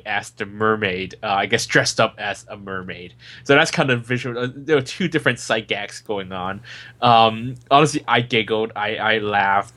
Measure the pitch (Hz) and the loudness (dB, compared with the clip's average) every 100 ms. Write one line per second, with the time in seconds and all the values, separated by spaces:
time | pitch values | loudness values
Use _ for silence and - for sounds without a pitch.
0 | 107 104 - - 101 104 110 107 101 90 | -6 -6 -6 -10 -10 -2 0 2 -2 -4
1 | 92 - 107 98 101 110 - 143 123 - | -8 -8 -2 -2 0 -2 2 2 2 2
2 | 110 - 104 98 - 104 98 95 92 90 | 0 0 -8 -8 -12 -16 -10 -10 -10 -12
3 | 90 - - - - 143 160 - 139 120 | -16 -20 -20 -10 4 4 4 2 0 0
4 | 113 123 127 117 127 135 139 147 127 - | -2 -4 -4 -6 -6 -6 0 0 0 -4
5 | 175 151 131 120 - 113 101 101 101 - | -2 0 0 0 -2 -4 -2 -6 -6 -12
6 | - 101 92 92 92 101 - - - - | -8 -8 -6 -6 -6 -8 -14 -20 -20 0
7 | 123 113 113 110 127 127 - 139 151 143 | 6 6 6 2 -8 -12 2 4 4 0
8 | - 120 123 117 107 110 113 104 104 101 | 0 0 2 -2 0 -2 -2 -4 -6 -2
9 | 107 110 104 101 98 98 98 | 0 0 0 2 2 2 0